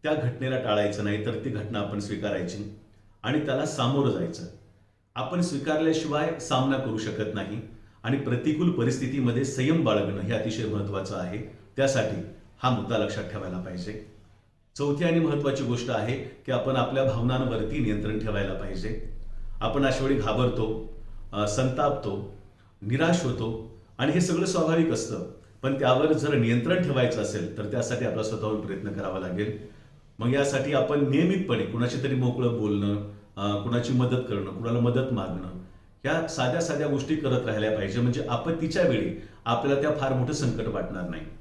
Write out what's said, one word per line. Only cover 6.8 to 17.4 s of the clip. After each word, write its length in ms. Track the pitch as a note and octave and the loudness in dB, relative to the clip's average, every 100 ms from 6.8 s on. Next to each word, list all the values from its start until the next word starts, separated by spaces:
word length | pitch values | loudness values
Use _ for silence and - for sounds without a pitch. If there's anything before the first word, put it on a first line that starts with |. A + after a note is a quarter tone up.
| A2+ G#2 | 0 -2
शकत 360 | A2 G#2+ G#2 | -4 -2 -4
नाही 260 | G2 F#2+ A2+ - - - - | -4 -6 -8 -10 -18 -20 -8
आणि 140 | A2+ C3+ | -2 0
प्रतिकूल 540 | - B2 D#3 D#3 F3 | 0 0 2 4 2
परिस्थितीमध्ये 760 | - B2 - B2+ C#3 A#2+ A#2 | 4 2 2 -2 2 2 2
संयम 400 | C#3 C3 C3+ E3 | 0 0 2 4
बाळगणं 360 | B2 G#2 G2 G2 | 4 4 2 -2
हे 120 | G2 | -2
अतिशय 320 | A2 A2 G#2+ | 0 0 -2
महत्त्वाचं 540 | G#2+ G#2 G2 F#2+ - F#2+ | -2 -2 -2 -2 -4 -4
आहे. 200 | F2+ G#2 - - - - | -4 -6 -8 -14 -12 0
त्यासाठी 460 | C3+ A#2+ - F2 E2 - - - | 2 4 0 -2 -8 -12 -20 -2
हा 80 | A#2 | 0
मुद्दा 280 | G#2+ F#2+ A2+ | 0 0 0
लक्षात 260 | G#2 G#2 | 0 -2
ठेवायला 340 | F#2 G#2 F#2 F2+ | -6 -8 -6 -6
पाहिजे. 480 | F2 F2 - G#2+ - - - - _ _ _ - | -6 -8 -8 -10 -14 -20 -20 -20 _ _ _ -4
चौथी 280 | C#3+ C#3+ | -2 2
आणि 160 | E3+ E3 | 2 4
महत्त्वाची 440 | D#3 C#3+ C#3+ B2 | 2 2 0 0
गोष्ट 260 | A#2+ A#2+ - | 0 -2 0
आहे 520 | C3+ A2 C#3 - - - | -2 -2 -4 -6 -12 -2
की 60 | |
आपण 240 | B2 C3+ B2+ | 0 2 2
आपल्या 280 | A#2+ C3+ | 2 2
भावनांवरती 760 | C3+ A#2 A#2+ B2+ | 2 2 2 2